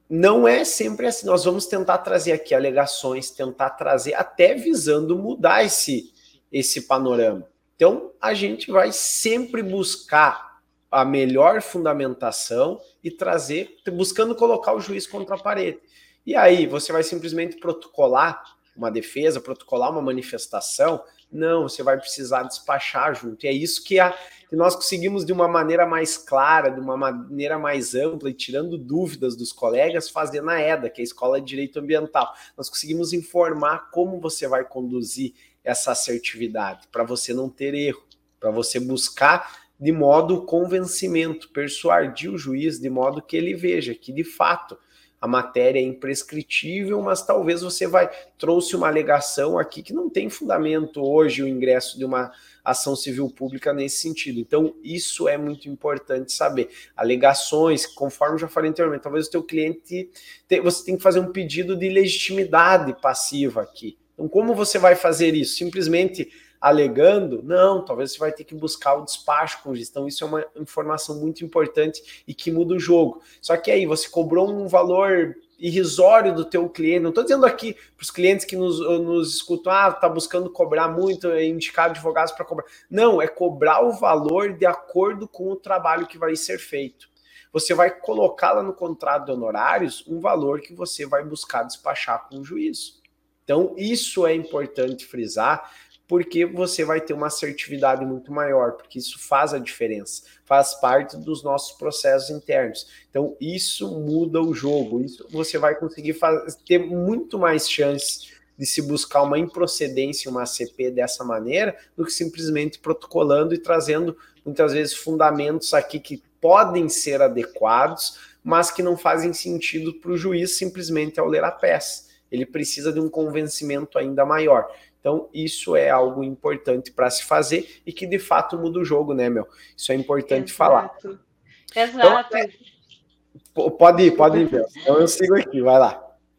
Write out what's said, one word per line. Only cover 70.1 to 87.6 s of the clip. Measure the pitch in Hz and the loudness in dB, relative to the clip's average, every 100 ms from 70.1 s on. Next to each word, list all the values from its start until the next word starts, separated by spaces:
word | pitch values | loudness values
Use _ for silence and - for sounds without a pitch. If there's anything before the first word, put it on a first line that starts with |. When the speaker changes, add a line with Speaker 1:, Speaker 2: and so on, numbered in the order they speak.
| 143 | -8
Speaker 1:
é | 156 | -6
uma | 156 156 151 | -6 -8 -12
informação | 151 - 151 156 - 147 | -10 -8 -6 -6 -6 -6
muito | 156 160 | -6 -8
importante | 165 165 151 156 156 156 - - - | -4 -2 0 0 -2 -2 -16 -20 -18
e | 135 | -10
que | - | -4
muda | 165 170 180 | -2 0 -2
o | |
jogo. | 170 170 147 - - _ | 4 4 4 0 -16 _
Só | - 165 | -2 -2
que | - | 2
aí, | - 170 | 2 2
você | 156 - | -2 -2
cobrou | 170 165 165 202 | -2 0 2 2
um | 208 196 | 0 2
valor | 175 180 180 196 185 160 - _ _ | 4 4 2 4 2 0 -4 _ _
irrisório | 170 175 170 143 180 226 202 165 | -4 0 0 6 8 8 6 0
do | 160 | -2
teu | 175 170 | -2 -2
cliente. | - 160 175 | -2 0 2
Não | 165 | 2
tô | 165 | 0
dizendo | 240 277 254 | 2 6 6
aqui | - 226 208 _ _ | 4 -6 -12 _ _
pros | - | -12
clientes | - 180 196 - | 0 2 2 -2
que | 185 | -4
nos, | 180 165 | -2 -2
nos | 165 170 170 170 160 - | 0 0 0 -2 -2 -6
escutam, | - 170 180 | -4 -4 0
"Ah, | 190 196 | 4 4
tá | 180 170 | 4 0
buscando | 160 - 180 180 | 0 -2 -4 -4
cobrar | - 165 156 165 | -2 0 2 0
muito, | 165 190 185 180 | 0 -2 -2 -2
é | 165 160 | 0 0
indicar | 165 - - 170 | -2 -4 0 0
advogados | 156 160 160 165 | 0 -2 0 -2
pra | - - | -4 -10
cobrar." | - - - _ | -10 -12 -20 _
Não, | 190 233 185 | 2 4 6
é | 160 | 2
cobrar | - 175 143 151 156 | 0 -2 2 4 4
o | 240 | 4
valor | 208 214 156 147 175 202 | 2 2 2 2 0 0
de | 175 180 | 0 0
acordo | - - 180 196 202 214 | 0 -2 0 0 -2 -10
com | - 185 | -10 -8
o | 190 | -8
trabalho | 196 185 165 170 170 | -4 -2 0 0 -2
que | 165 | -4
vai | 165 160 | -4 -2
ser | 165 185 | -4 -8
feito. | - 143 135 - _ _ _ - _ | -8 -8 -8 -12 _ _ _ -20 _
Você | 156 | -4